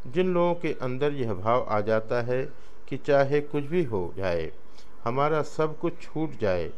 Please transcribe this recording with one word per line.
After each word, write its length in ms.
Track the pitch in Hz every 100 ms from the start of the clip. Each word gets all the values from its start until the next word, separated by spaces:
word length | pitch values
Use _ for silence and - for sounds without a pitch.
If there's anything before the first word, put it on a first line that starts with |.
| 131
जिन 260 | 135 185
लोगों 220 | 175 175 175
के 180 | 160 -
अंदर 320 | 131 127 143
यह 200 | 143 117
भाव 320 | 95 101 123 117
आ 120 | 107
जाता 400 | 104 110 110 120
है 280 | 120 127 143 - - - -
कि 80 | 135
चाहे 440 | 135 139 139 147
कुछ 220 | 147 147
भी 200 | 135 175
हो 300 | 151 104 87 85
जाए, 360 | 95 85 80 - - - - -
हमारा 380 | 117 127 147 156
सब 380 | - - 156 151
कुछ 140 | 170 165
छूट 380 | - 151 156 123
जाए 320 | 104 90 82